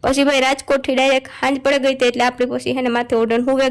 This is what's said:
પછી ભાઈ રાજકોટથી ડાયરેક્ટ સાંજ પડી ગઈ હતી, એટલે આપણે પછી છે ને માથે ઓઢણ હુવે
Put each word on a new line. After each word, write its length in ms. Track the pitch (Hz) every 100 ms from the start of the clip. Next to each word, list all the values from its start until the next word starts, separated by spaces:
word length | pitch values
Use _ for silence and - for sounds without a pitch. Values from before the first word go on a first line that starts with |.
પછી 240 | - 269 277
ભાઈ 160 | 277 262
રાજકોટથી 480 | 269 - 277 269 262
ડાયરેક્ટ 340 | 262 262 262 -
સાંજ 160 | 262 269
પડી 160 | 269 285
ગઈ 120 | 262 262
હતી, 140 | 247
એટલે 120 | 240 247
આપણે 180 | 247 247
પછી 240 | 247 254 254
છે 60 | 254
ને 40 | 240
માથે 180 | 240 233
ઓઢણ 260 | 226 226 247
હુવે 200 | 269 269